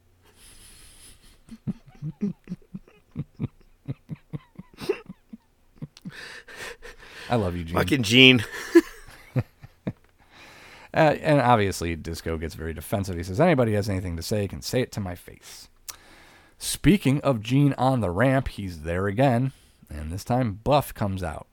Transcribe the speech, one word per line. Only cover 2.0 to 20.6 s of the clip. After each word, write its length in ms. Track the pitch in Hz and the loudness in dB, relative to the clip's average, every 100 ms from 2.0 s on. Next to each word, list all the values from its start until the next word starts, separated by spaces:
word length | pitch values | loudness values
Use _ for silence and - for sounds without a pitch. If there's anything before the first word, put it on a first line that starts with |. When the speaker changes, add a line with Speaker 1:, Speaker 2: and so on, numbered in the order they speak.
| 151 - 202 - - 180 - 185 - _ _ - - - - _ _ _ - - - - _ 147 _ - - - - - - - _ 226 _ _ _ _ 151 - 170 - - - - - - - - - - - - | -14 -8 -8 -8 -14 -16 -14 -20 -20 _ _ -14 -14 -8 -10 _ _ _ -14 -14 -16 -18 _ -16 _ -20 -20 -8 -6 -6 -10 -20 _ -20 _ _ _ _ -18 -16 -18 -16 -18 -18 -18 -16 -14 -16 -20 -20 -20 -18 -4
Speaker 1:
I 60 | 120 | -2
love 200 | 92 87 | 0 -4
you, 80 | |
Gene. 120 | 82 87 | -4 -2
Speaker 2:
Fucking 280 | 92 143 | 0 0
Gene. 400 | 104 123 127 127 - | 4 10 10 8 2
<laughs> 40 | - - 339 - - - - - 123 - _ - _ - - _ _ _ - - - - - - | -10 4 4 4 -2 -20 -20 -6 -4 -4 _ -20 _ -12 -12 _ _ _ -20 -20 -20 -20 -20 -4
Speaker 1:
Uh, 220 | - 156 - | 2 2 2
and 180 | - 143 | 2 2
obviously, 540 | 120 117 98 - 85 82 | 4 4 2 -2 -4 -6
Disco 420 | 78 82 82 80 | -8 -8 -6 -6
gets 160 | 80 - | -6 -8
very 180 | 80 | -10
defensive. 420 | 80 - 104 95 85 | -10 -6 -4 -4 -6
He 40 | |
says, 180 | 85 92 | -4 2
"Anybody 340 | 180 139 117 | 4 4 2
has 140 | 104 104 | 0 0
anything 280 | 92 90 82 | -4 -4 -8
to 80 | |
say 240 | - 107 101 | -4 -4 -4
can 160 | 76 | -8
say 180 | - - | -6 -4
it 100 | - | -4
to 60 | - | -6
my 140 | 95 | -8
face." 540 | 87 - - - - - _ - - - - - - _ - | -10 -16 -20 -20 -20 -20 _ -18 -18 -20 -20 -20 -20 _ -12
Speaking 640 | - - 147 202 135 143 | -8 0 4 4 2 0
of 180 | 139 113 | 0 -2
Gene 340 | 110 135 143 - | 0 2 2 2
on 220 | 127 131 | 0 2
the 100 | 92 | 0
ramp, 380 | 87 131 131 131 | 2 2 2 -2
he's 340 | - 98 82 | -8 -10 -8
there 240 | 80 87 101 | -4 -2 -2
again. 460 | 101 139 120 131 - _ _ - | 2 2 2 0 -6 _ _ -16
And 200 | 76 76 | -12 -10
this 120 | 92 | -8
time, 360 | - 123 120 95 | -2 -2 -2 -4